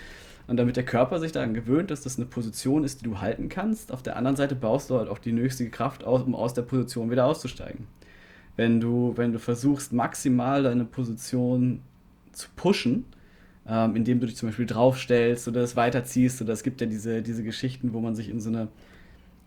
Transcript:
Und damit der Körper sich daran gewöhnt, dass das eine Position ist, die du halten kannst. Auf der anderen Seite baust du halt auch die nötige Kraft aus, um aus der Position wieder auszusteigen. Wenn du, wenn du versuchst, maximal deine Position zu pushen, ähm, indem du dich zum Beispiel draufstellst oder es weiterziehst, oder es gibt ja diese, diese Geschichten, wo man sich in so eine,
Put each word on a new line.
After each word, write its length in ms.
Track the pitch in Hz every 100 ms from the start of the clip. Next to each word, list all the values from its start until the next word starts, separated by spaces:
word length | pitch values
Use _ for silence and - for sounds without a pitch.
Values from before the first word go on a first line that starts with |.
| - - - - -
Und 100 | 120
damit 200 | 120 123
der 80 | 123
Körper 340 | 117 127 175
sich 120 | 160
daran 200 | 147 123
gewöhnt, 380 | 110 113 147 196
dass 100 | 147
das 160 | 151 -
eine 80 | 120
Position 560 | - 110 - 127 151
ist, 180 | 139 -
die 40 | 120
du 140 | 98
halten 300 | 98 113 -
kannst. 420 | 190 214 220 -
Auf 120 | 127
der 120 | - -
anderen 220 | 127 139
Seite 180 | 139 127
baust 340 | 113 135 -
du 80 | 131
halt 120 | 104
auch 80 | 101
die 140 | 120
nötige 360 | 117 131 131 117
Kraft 320 | - 131 -
aus, 180 | - 127
um 120 | 127 -
aus 180 | 117
der 80 | 123
Position 500 | 120 131 123 120 113
wieder 140 | 123 127
auszusteigen. 600 | 156 151 - - - - - - - - - - -
Wenn 240 | 117 117
du, 340 | 117 120 123 113
wenn 160 | 120
du 60 | 113
versuchst, 520 | - 117 135 135 -
maximal 720 | 120 113 - 139 123 123 139
deine 220 | 135 123 117
Position 960 | - 120 110 - 127 123 127 127 123 - - - _ -
zu 160 | - - -
pushen, 500 | 175 202 240 240 - - - - - - 113
ähm, 280 | 113 113 110
indem 220 | 113 120
du 60 | 117
dich 80 | -
zum 120 | 113
Beispiel 180 | 107 117
draufstellst 800 | 110 127 127 - 120 117 120 -
oder 120 | 120
es 140 | 120 123
weiterziehst, 640 | 120 127 120 127 127 127
oder 120 | 110
es 100 | 110
gibt 160 | 131 127
ja 80 | 117
diese, 340 | 107 113 113
diese 220 | 113 113
Geschichten, 480 | 110 113 131 127 123
wo 80 | 110
man 160 | 117 110
sich 140 | 107
in 100 | 117
so 100 | 110
eine, 180 | 113 107 - - - - - - -